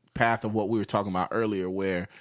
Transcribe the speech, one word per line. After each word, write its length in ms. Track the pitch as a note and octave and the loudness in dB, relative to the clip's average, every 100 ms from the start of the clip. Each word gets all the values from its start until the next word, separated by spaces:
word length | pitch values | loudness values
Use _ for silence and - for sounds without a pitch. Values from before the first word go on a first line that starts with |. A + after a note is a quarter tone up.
| _ | _
path 300 | - A#2 A2+ | 0 2 2
of 100 | A2 | 0
what 140 | A2 G2+ | 0 0
we 100 | A2+ | 0
were 40 | |
talking 280 | G2 G#2 G2+ | 0 0 0
about 160 | F2+ F2+ | 0 0
earlier, 400 | A2+ A2 G2 F#2 | 0 0 0 -2
where 380 | F#2+ F#2+ F2+ F2+ - | -2 0 -2 -4 -10